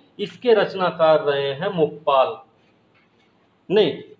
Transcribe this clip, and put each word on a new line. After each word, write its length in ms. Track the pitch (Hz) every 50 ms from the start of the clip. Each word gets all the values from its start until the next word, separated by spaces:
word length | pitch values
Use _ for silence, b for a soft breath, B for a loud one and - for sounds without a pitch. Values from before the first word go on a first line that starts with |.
| _ _ _ -
इसके 360 | 202 - - - - 240 220
रचनाकार 680 | 202 185 - 190 190 180 170 170 170 160 160 156 147 139
रहे 280 | 143 139 139 139 139 135
हैं 140 | 139 180 202
मुप्पाल, 680 | 180 165 151 147 - - - 143 139 135 127 - - - - _ _ _ _ _ _ _ _ _ _ _ _ _ _ _ _ _ _ _ _ _ _ _ _ -
नहीं, 320 | 185 214 190 139 - - - - -